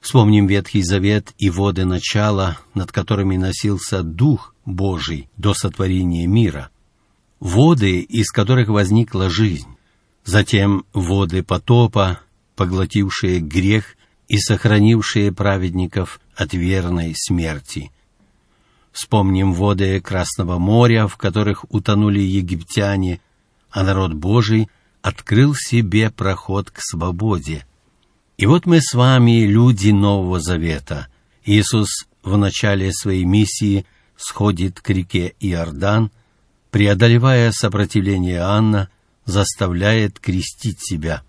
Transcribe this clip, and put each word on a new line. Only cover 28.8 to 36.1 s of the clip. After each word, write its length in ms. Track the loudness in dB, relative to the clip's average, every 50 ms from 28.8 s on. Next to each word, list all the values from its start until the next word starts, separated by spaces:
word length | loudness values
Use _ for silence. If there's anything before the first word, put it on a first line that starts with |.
с 140 | 2 2 0
вами, 500 | 2 4 4 4 6 6 6 4 4 4
люди 460 | 4 4 6 6 4 4 4 4 4
Нового 480 | 4 4 4 2 2 0 0 -2 -2 -2
Завета. 680 | -2 -2 -2 -2 -2 -2 -4 -6 -6 -10 -10 -10 -10 -14 _ _ _ _ _ _ _
Иисус 600 | 2 2 2 2 2 0 -2 -2 -2 -4 -8 -10 _ _ _ _
в 120 | -2 0
начале 560 | 2 2 2 0 0 0 0 0 0 0 -2
своей 340 | -4 -4 -4 -2 -2 0 0
миссии 600 | 2 4 4 4 2 0 -2 -2 0 0 0 -2 _ _ _ _ _ _
сходит 680 | _ -14 -14 -6 -2 0 0 0 0 -4 -6 -6 -8
к 80 | _ -2
реке 460 | -2 -2 -2 -2 -2 -2 -2 -2 -6 _
Иордан, 720 | -6 -4 -4 -4 -4 -6 -8 -4 -2 0 2 2 0 0